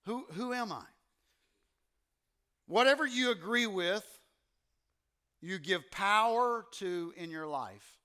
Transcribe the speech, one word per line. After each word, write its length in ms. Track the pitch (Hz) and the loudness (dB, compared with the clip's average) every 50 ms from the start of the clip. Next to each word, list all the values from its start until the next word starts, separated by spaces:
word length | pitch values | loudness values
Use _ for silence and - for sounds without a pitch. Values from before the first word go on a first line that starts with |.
| _ 190 | _ -6
Who, 160 | 233 254 - - 160 | -6 -6 -8 -10 -8
who 180 | 180 247 247 | -8 -6 -4
am 180 | 247 247 240 208 | -4 -4 -6 -6
I? 140 | 156 120 - - _ _ _ _ _ _ _ _ _ _ _ _ _ _ _ _ _ _ _ _ _ _ _ _ _ _ _ _ _ _ _ _ _ _ _ - | -8 -12 -12 -16 _ _ _ _ _ _ _ _ _ _ _ _ _ _ _ _ _ _ _ _ _ _ _ _ _ _ _ _ _ _ _ _ _ _ _ 0
Whatever 360 | 160 220 247 269 285 285 311 | 4 6 6 6 6 4 2
you 280 | 269 247 247 262 247 | -2 0 0 2 2
agree 340 | 233 180 160 196 233 240 240 | 0 0 -2 0 2 2 2
with, 400 | 220 196 185 175 175 190 214 - - - - _ _ _ _ _ _ _ _ _ _ _ _ _ _ _ _ _ _ _ _ _ _ _ _ | 2 0 0 0 0 0 -2 -4 -10 -20 -20 _ _ _ _ _ _ _ _ _ _ _ _ _ _ _ _ _ _ _ _ _ _ _ _
you 180 | 156 175 190 185 | -10 -8 -8 -8
give 320 | 139 170 185 175 - - | -2 -2 -2 -2 -2 -8
power 760 | - - 196 196 208 214 220 233 226 233 247 240 233 226 208 - - | -6 -2 2 4 4 6 6 4 4 4 2 2 0 -2 -6 -12 -12
to 380 | - 202 185 180 175 170 170 - | -8 -6 -4 -4 -4 -6 -6 -10
in 120 | - 170 165 | -12 -10 -10
your 200 | 160 160 156 156 | -8 -8 -6 -6
life. 500 | 147 135 120 95 95 101 - - - _ | -6 -6 -6 -8 -12 -16 -20 -20 -20 _